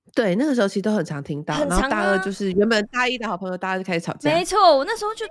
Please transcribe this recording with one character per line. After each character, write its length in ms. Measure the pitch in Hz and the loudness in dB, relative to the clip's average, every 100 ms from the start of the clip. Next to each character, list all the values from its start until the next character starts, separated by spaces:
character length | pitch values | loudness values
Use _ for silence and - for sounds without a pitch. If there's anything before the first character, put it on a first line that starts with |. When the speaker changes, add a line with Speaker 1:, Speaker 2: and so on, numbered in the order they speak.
| _ | _
Speaker 1:
对， 220 | - 220 180 | -2 0 2
那 100 | 302 | 0
个 80 | |
时 80 | 247 | 2
候 60 | 196 | 0
其 60 | |
实 80 | 196 | 0
都 100 | 202 | 0
很 100 | 214 180 | -2 -2
常 180 | 147 | -6
听 180 | 139 147 | -6 -8
到， 120 | 151 | -4
Speaker 2:
很 160 | 151 302 | -2 2
常 80 | 180 | 2
啊。 40 | |
Speaker 1:
然 20 | |
后 60 | 269 | 2
大 200 | 214 202 | 0 2
二 100 | 196 | 0
就 120 | 190 | -2
是 200 | 190 196 | -4 -2
原 160 | 185 208 | 2 2
本 180 | 226 214 | 2 0
大 200 | 247 247 | -2 -2
一 100 | 247 | -2
的 100 | 220 | -4
好 100 | 185 | -6
朋 120 | 190 | -6
友， 80 | 185 | -6
大 120 | 190 | -4
二 80 | 190 | -4
就 60 | |
开 100 | 190 | -2
始 80 | 170 | -4
吵 100 | 170 | -4
架。 160 | - 294 | -4 0
Speaker 2:
没 100 | 320 | 0
错， 340 | 349 392 370 277 | 0 4 6 6
我 60 | |
那 140 | 294 440 | 2 -4
时 80 | 415 | -4
候 80 | |
就 120 | 440 440 | -6 -10